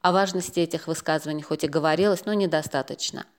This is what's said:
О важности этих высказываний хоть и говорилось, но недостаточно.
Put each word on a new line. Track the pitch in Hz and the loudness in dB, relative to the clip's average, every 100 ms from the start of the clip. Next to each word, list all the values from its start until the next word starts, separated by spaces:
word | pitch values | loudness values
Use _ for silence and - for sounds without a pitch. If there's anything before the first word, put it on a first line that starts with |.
О | 180 | 4
важности | 185 196 185 175 - | 4 2 0 -2 -2
этих | 165 160 - | 0 -2 -4
высказываний | 160 - 156 151 151 | -4 0 -2 -2 -6
хоть | 147 156 | -4 -2
и | 156 | 0
говорилось, | 156 156 156 202 180 | 2 2 4 4 2
но | 208 | 0
недостаточно. | 208 185 156 - 139 - - - - - | 0 2 0 0 -4 -4 -6 -8 -8 -14